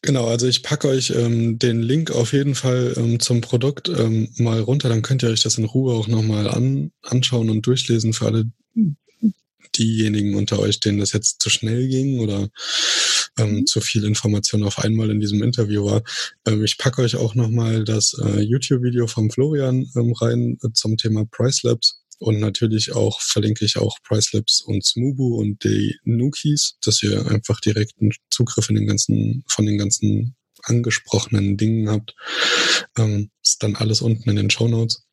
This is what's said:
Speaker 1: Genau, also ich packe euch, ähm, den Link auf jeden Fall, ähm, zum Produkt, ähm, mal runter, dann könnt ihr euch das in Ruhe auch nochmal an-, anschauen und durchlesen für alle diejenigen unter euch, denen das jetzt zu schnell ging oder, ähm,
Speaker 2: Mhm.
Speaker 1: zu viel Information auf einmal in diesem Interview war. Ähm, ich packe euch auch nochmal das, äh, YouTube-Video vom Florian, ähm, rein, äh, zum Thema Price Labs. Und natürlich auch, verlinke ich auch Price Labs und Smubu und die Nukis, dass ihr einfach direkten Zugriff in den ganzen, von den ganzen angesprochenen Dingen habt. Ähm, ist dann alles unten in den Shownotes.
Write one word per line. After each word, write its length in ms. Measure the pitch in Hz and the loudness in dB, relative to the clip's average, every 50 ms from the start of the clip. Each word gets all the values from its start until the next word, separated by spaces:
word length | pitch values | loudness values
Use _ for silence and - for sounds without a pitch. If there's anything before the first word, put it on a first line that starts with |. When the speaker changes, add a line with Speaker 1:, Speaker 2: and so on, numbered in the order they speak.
| - | 0
Speaker 1:
Genau, 240 | - 139 127 117 | 0 0 0 0
also 200 | 113 117 120 123 | 0 0 0 0
ich 160 | 127 127 - - | 0 0 -2 -2
packe 240 | - 151 - - | -4 -4 -2 0
euch, 220 | 143 135 135 123 - | 0 0 0 0 0
ähm, 480 | 127 123 120 117 117 117 113 117 110 113 | 0 0 0 2 0 0 0 0 0 0
den 220 | 127 123 113 117 | 0 0 0 0
Link 300 | 113 117 135 160 160 - | 0 0 0 0 0 -2
auf 200 | 117 120 117 113 - | -2 -2 0 0 0
jeden 220 | 139 139 143 131 | 0 0 0 -2
Fall, 380 | - - 131 123 127 123 123 - | -2 -2 -2 0 0 0 -2 -2
ähm, 220 | - 117 117 117 120 | 0 0 0 0 0
zum 220 | - - 123 120 | 0 0 0 0
Produkt, 480 | 113 - - 120 131 143 143 - _ 180 | 0 0 0 0 0 0 -2 -4 _ -4
ähm, 400 | 175 - 117 113 110 110 110 - - | -2 0 0 2 2 0 -2 -2 0
mal 240 | - 117 113 113 113 | 0 0 2 2 0
runter, 260 | 107 113 131 147 - 127 | 0 0 0 0 2 0
dann 120 | 117 110 | 0 0
könnt 220 | 113 - 135 127 123 | 0 0 0 2 2
ihr 60 | 117 | 2
euch 140 | 113 - - | 2 2 0
das 140 | 110 - | 0 0
in 80 | - 110 | 0 -2
Ruhe 280 | 110 - 131 131 131 120 | 0 0 0 2 2 0
auch 140 | 113 107 | 0 0
nochmal 400 | 110 113 113 110 110 107 107 104 | 0 2 2 2 2 0 0 0
an-, 440 | - - 113 123 131 135 139 147 160 _ _ - | 0 0 2 2 2 0 0 -4 -6 _ _ -6
anschauen 460 | - 123 127 131 - 127 117 113 110 | -2 0 0 2 2 0 0 2 2
und 160 | 110 110 110 | 0 0 2
durchlesen 460 | 123 127 131 - - 117 110 110 110 110 | 2 0 0 2 0 0 2 2 0 0
für 140 | - 117 | 0 0
alle 180 | 107 110 113 110 117 - _ _ _ _ 226 214 160 147 _ _ _ _ _ 233 208 - _ _ _ _ _ _ _ - | 0 2 2 0 -2 -6 _ _ _ _ 0 0 0 0 _ _ _ _ _ -2 -2 -2 _ _ _ _ _ _ _ -2
diejenigen 580 | - 117 113 113 110 110 107 104 104 101 101 101 | 0 0 0 2 0 0 0 0 0 0 0 0
unter 240 | 101 104 - 104 101 | 0 0 0 0 0
euch, 200 | 101 104 104 - | 2 0 0 0
denen 200 | - 107 101 101 | 0 0 0 0
das 140 | 101 - - | 0 0 -2
jetzt 280 | 107 - - - _ | 0 -2 -2 -4 _
zu 80 | - 107 | -2 -2
schnell 380 | - - - 110 113 120 131 | -2 -2 0 -2 0 0 0
ging 320 | 131 131 131 135 139 135 120 | 0 0 0 0 0 0 0
oder, 300 | 113 104 101 101 101 101 _ - - - - - - - - - - - - - - - _ | 0 0 0 -2 -4 -4 _ -12 -8 -6 -4 -2 -2 -2 0 0 0 0 0 -2 -2 -4 _
ähm, 220 | - 113 104 104 104 | 0 0 0 2 0
Speaker 2:
Mhm. 60 | 269 | 0
Speaker 1:
zu 140 | - - 113 | 0 0 -2
viel 240 | - - - 110 104 | -2 0 -2 0 0
Information 600 | 107 110 - - 110 107 101 - - - 104 104 | 0 0 0 0 0 0 0 -2 -2 0 0 0
auf 160 | 98 - - | -2 -2 -2
einmal 300 | - 107 110 110 110 107 | -2 0 0 0 0 0
in 100 | 107 107 | 0 0
diesem 220 | 107 101 104 104 | -2 0 0 0
Interview 440 | 107 123 120 - 110 104 104 104 101 | 0 0 0 0 0 0 0 -2 0
war. 180 | 101 104 107 110 - - - - - - _ _ | 2 0 0 0 -2 -8 -8 -8 -10 -12 _ _
Ähm, 180 | 113 110 107 107 | 0 0 2 0
ich 120 | 104 - | 0 -2
packe 240 | - - 127 123 - | 0 -2 -2 0 2
euch 140 | 127 113 - | 0 0 2
auch 200 | - - 107 104 | 0 -2 0 2
nochmal 500 | 123 117 110 113 120 117 110 113 113 107 | 0 0 2 2 0 0 2 0 0 0
das, 280 | 107 107 107 101 - - | 0 0 0 0 0 -2
äh, 280 | - - 101 101 104 | 0 -2 0 2 2
YouTube-Video 680 | 104 110 120 143 - - 139 123 123 123 120 123 117 | 2 2 0 -2 2 0 0 2 2 0 0 0 0
vom 240 | 113 - 113 107 107 | 0 0 0 0 0
Florian, 580 | - - 135 151 156 143 135 131 127 127 135 131 - | 2 0 0 0 0 0 0 0 0 0 -2 -2 -2
ähm, 180 | 120 117 120 120 | 0 0 0 0
rein, 440 | - 120 117 120 120 120 120 131 - - | 0 0 0 2 0 0 -2 -2 -4 -6
äh, 40 | 110 113 | -4 -4
zum 240 | - - 110 110 | -2 -2 0 -2
Thema 280 | - - 110 107 107 107 | 0 0 0 0 0 0
Price 380 | 110 - - 117 127 139 - - | -4 -2 0 0 0 0 0 0
Labs. 340 | 120 120 117 - - - _ _ _ - _ | 0 0 2 2 0 0 _ _ _ -18 _
Und 200 | - 110 110 104 | 0 0 0 2
natürlich 520 | 107 107 98 - 117 110 110 107 104 - | 0 -2 0 0 0 2 2 0 -2 -2
auch, 280 | - 113 104 104 - - | 0 2 2 2 0 -2
verlinke 460 | - - - 107 104 107 107 - 110 | -4 -2 0 0 0 0 0 0 0
ich 120 | 104 - | -2 0
auch 200 | - 104 107 - - _ | 0 0 -2 -2 -6 _
Price 280 | - 110 104 - - - | -2 0 0 0 0 -2
Labs 280 | 98 104 - - - | -2 0 0 0 0
und 240 | - - 104 98 - | -2 -2 -4 -2 0
Smubu 520 | - - 117 120 139 139 131 135 123 117 | -2 -2 0 -2 -2 0 0 0 0 0
und 260 | 117 107 104 101 - - | 0 -2 -2 -4 -2 0
die 340 | 107 104 104 104 104 - - _ | 0 2 2 0 -2 -4 -4 _
Nukis, 720 | - 117 113 123 147 143 - - 147 147 147 - - - _ | 0 0 2 0 0 -2 -2 -2 0 0 0 -2 -4 -6 _
dass 200 | - 107 104 - | -2 0 0 0
ihr 240 | - 104 101 101 - | 0 0 0 0 0
einfach 340 | - 107 107 - - 110 - | 0 0 0 0 -2 -4 0
direkten 500 | - 107 104 107 107 - - _ 107 107 107 - _ _ | 0 0 0 0 -2 -4 -2 _ 0 0 0 -2 _ _
Zugriff 400 | - - 120 - - - 113 - | -2 0 0 0 0 -2 0 0
in 60 | 110 | 0
den 100 | 107 104 | 0 0
ganzen, 580 | 104 104 107 - - 110 107 107 110 113 131 - | 0 0 -2 0 0 0 0 0 -2 -4 -6 -4
von 180 | - - - 107 | -4 -2 0 0
den 140 | 104 104 104 | 0 0 -2
ganzen 560 | 101 98 - - - 104 101 104 113 123 - _ _ _ _ - | 0 -2 -2 0 0 0 0 0 -2 -4 -6 _ _ _ _ -18
angesprochenen 960 | - - 117 120 120 120 - - _ - - 98 - - 113 101 98 101 101 | -4 -2 0 0 0 0 -2 -4 _ -2 -2 -2 0 0 0 0 2 0 0
Dingen 320 | 101 107 110 113 113 107 104 | 0 0 0 2 0 0 0
habt. 240 | 107 104 107 - - - - - - - - - - - - - - - - _ _ | 0 -2 -2 -8 -20 -16 -12 -8 -6 -4 -2 0 0 0 0 0 0 -2 -4 _ _
Ähm, 360 | 120 110 107 104 104 104 101 _ _ _ | 0 0 2 0 -2 -4 -6 _ _ _
ist 200 | - - - - | -2 0 0 -2
dann 120 | 104 101 | -4 -2
alles 260 | - 113 110 107 107 | -2 -2 0 0 0
unten 280 | 120 117 110 110 - - | 0 0 -2 0 0 0
in 60 | 104 | 0
den 160 | 104 101 104 | 0 0 0
Shownotes. 520 | - - 113 117 113 113 117 113 - - _ _ | 0 0 0 0 2 0 0 -2 -4 -8 _ _